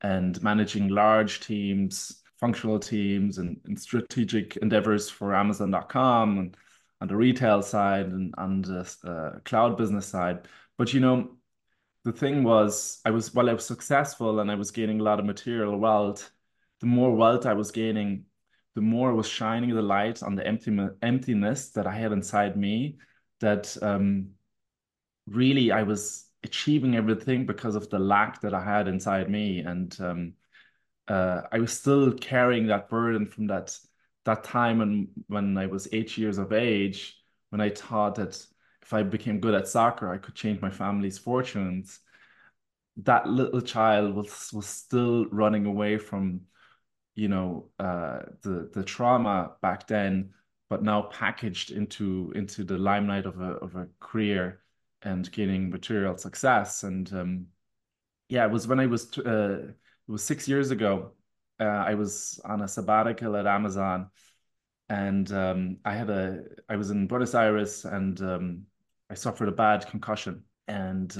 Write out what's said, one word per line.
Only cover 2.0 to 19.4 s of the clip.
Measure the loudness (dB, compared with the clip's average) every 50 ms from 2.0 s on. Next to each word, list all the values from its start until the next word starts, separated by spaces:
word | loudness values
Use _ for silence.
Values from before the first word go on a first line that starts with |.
| -10 -12 -14 _ _ _ _ -4
functional | -2 -2 -2 0 -2 -2 -2 -2
teams, | -2 -2 -4 -2 0 0 0 0 0 -2 -2 -2
and, | -6 -6 -6 -8 -8
and | -10 -10 -10
strategic | -8 -4 -4 -4 -4 -2 -2 -2 -2 0 0 -2 -2 -2 -6 -2
endeavors | 0 2 4 4 4 4 2 2 0 -4
for | -10 -6 -4 0 2
Amazon | 2 2 2 2 0 0 0 0
dot | -2 -2 -2
com | 0 2 4 6 6 6 4 4 2 0
and | -2 -4 -8 -16 _ _ _ _ _ _ _ -10
on | -6 -2
the | 2
retail | 4 6 6 4 4 4 4 4 4 2
side | 0 0 2 2 4 2 2 0
and | -2 -4 -4 -4 -6 -6 -6
on | -4 -2 -2 -2 -2
the, | -2 -4 -6 -6 -8 -12 -14 -10
uh, | -10 -8 -6 -6 -8 -10 -10 -8
cloud | 0 2 4 4 4 4
business | 2 0 0 0 -2 -4
side. | -4 -4 -2 -2 -2 -2 -4 -8 -18 -20 -20 -20 _ _ -2
But, | -2 0 2
you | 4
know, | 4 6 4 4 2 -4 -10 _ _ _ _ _ _ _ _ _ _ _ _ _ -6
the | -6 -4
thing | 0 0 0 2 4 4
was, | 6 8 8 6 6 2 -2 -6 -8 -10 -4 -2
I | 0
was, | 0 0 0 0 2
while | 4 4 4
I | 4
was | 0 -2
successful | -8 -8 -8 -4 2 2 2 2 2 -4 -4 -2 0 0 0
and | 0 0
I | -2
was | -4 -4 -6
gaining | -4 -4 -2 -2 0 0
a | 2
lot | 2 2 2
of | 2
material | -2 -4 -4 -6 -6 -2 -2 0 0 0
wealth, | 2 4 4 4 4 4 2 -2 -6 -10 -18 _ _ _ _ _ _ _ _ _ -4
the | 0
more | 2 4 6 6 6 6
wealth | 6 6 6 6 4 2
I | 0 0
was | 0 -2 -4
gaining, | -4 -4 -2 -2 0 -2 -2 -2 -4 -6 -8 _ _ _ _ _ _ _ _ _ -4
the | 0
more | 0 2 2 4 2 2
I | 2
was | 2 0 -2
shining | -4 -4